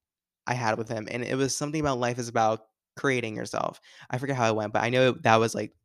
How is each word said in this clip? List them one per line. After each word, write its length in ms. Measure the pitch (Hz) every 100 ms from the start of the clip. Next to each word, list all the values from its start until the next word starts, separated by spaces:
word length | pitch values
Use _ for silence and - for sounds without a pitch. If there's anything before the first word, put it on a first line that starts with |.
| _ _ _ _ -
I 80 |
had 240 | 123 117 110
with 100 | 113
him, 200 | 113 110
and 140 | 120
it 120 | 110 131
was 200 | 135 -
something 240 | 147 156
about 180 | 147 123
life 200 | 120 120
is 100 | 120
about 380 | 117 110 110 - _ _ -
creating 400 | 139 127 113 110
yourself. 440 | 113 - 50 - - - -
I 80 | 123
forget 180 | 135 131
how 120 | 113
it 80 | 107
went, 160 | 107
but 100 | 113
I 80 | 117
know 220 | 127 131
that 240 | - 117 113
was, 180 | 113
like, 180 | 110 110 _